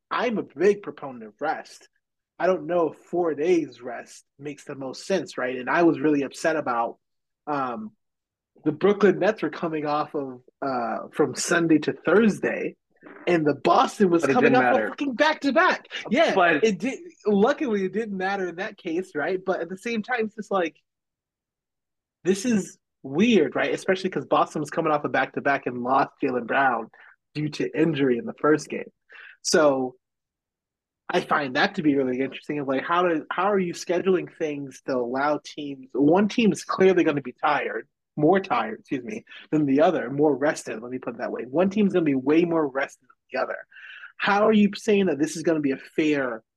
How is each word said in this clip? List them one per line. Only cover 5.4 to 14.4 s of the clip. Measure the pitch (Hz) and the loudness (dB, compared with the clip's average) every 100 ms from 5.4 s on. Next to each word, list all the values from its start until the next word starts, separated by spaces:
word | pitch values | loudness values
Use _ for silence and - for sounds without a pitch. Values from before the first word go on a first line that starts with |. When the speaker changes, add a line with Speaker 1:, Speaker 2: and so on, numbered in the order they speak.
| 127 127 | -6 -4
Speaker 1:
And | 123 | -2
I | 151 | 2
was | 170 139 | 4 4
really | 151 147 | 2 2
upset | 131 - 165 160 | 0 -4 -2 -2
about, | 135 117 117 - _ _ _ _ - | -2 -2 -2 -6 _ _ _ _ -6
um, | 143 131 117 110 - _ _ _ _ _ _ | -4 -4 -6 -10 -16 _ _ _ _ _ _
the | 156 | -6
Brooklyn | 147 190 202 202 156 | 0 2 4 4 4
Nets | 180 220 | 2 0
were | 156 | -4
coming | - 170 156 147 | -6 -6 -4 -2
off | 147 147 | -2 -4
of, | 151 139 123 - _ | -6 -8 -10 -20 _
uh, | 139 123 117 110 - | -6 -4 -4 -6 -6
from | - 143 | -2 -2
Sunday | 123 - 170 165 156 | -2 -2 0 4 2
to | 147 | 2
Thursday, | - - 180 226 156 - 104 - - _ _ - - - | -2 2 4 4 2 -2 -4 -6 -10 _ _ -20 -8 0
and | 175 151 | 2 2
the | |
Boston | 139 - 190 269 - 196 | 0 2 4 2 2 4
was | 170 | 4
Speaker 2:
But | 135 | 4
it | |
Speaker 1:
coming | 135 | 4